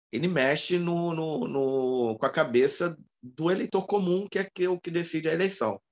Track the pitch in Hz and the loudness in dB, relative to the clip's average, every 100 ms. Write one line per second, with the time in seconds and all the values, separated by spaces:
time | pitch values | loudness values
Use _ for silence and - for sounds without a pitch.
0 | _ 117 175 160 131 151 - 180 175 170 | _ -4 -2 2 2 2 2 0 0 0
1 | 170 160 160 143 - 139 135 135 127 127 | -2 -2 -4 -4 -2 0 0 2 2 2
2 | 117 110 135 165 135 120 135 - 175 160 | 0 0 0 0 2 4 4 2 -2 -6
3 | - _ 127 143 165 190 - 190 190 202 | -16 _ -18 -4 0 0 0 -2 0 0
4 | 180 185 202 190 196 - 180 175 175 170 | 2 0 0 -4 -4 -2 -2 -2 -2 -2
5 | 170 160 156 165 190 - 113 98 - | -2 -2 0 0 0 0 -2 -4 -12